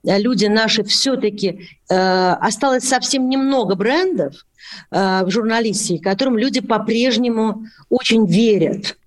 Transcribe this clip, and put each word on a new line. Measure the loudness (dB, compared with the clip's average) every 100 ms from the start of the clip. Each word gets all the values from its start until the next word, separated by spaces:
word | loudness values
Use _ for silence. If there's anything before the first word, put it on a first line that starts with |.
э, | 2 0
люди | 2 0 2
наши | 2 2 0
всё-таки, | -2 -2 0 0 -2 -2 -6 -6 -18 -20 _
э, | 0 2 2 2 2
осталось | -2 0 0 0
совсем | 0 -2 0 -2 0
немного | 0 0 0 0 0
брендов, | 0 0 0 -2 -4 -6 _ _ -20 -20 -6
э, | -2 0 0 0
в |
журналистике, | -2 0 0 0 -2 -4 -2
которым | -2 0 0 0
люди | 0 -2
по-прежнему | -2 -2 0 0 0 0 0 0 -2 -4 -12 -20 _
очень | -2 2 2 4
верят. | 4 4 4 2 -2 -8 -12